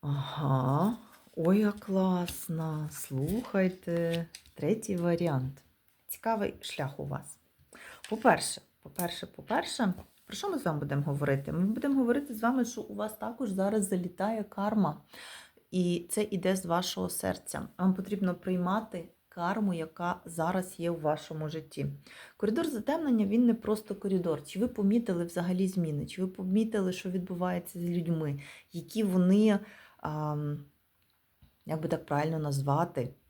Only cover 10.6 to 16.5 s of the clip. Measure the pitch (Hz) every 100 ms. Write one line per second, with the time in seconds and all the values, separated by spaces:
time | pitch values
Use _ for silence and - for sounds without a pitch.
10.6 | 180 151 143 143 147 143 143 139 139 151
11.6 | 190 233 277 269 240 285 285 214 226 262
12.6 | 233 - - 202 214 214 214 233 247 190
13.6 | 196 220 196 185 175 - 202 226 202 -
14.6 | 202 214 180 151 - - - - - _
15.6 | _ 185 180 175 - - 214 190 185